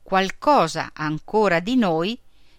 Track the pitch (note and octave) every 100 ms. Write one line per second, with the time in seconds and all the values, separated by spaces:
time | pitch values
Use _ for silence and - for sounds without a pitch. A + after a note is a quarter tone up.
0 | - F#3+ F#3 - D4+ C4 D#3+ D#3+ B2+ -
1 | D3+ D#3 - G#3+ G3+ E3+ F#3 C4 G3 D#3+
2 | F#3+ B3 - - -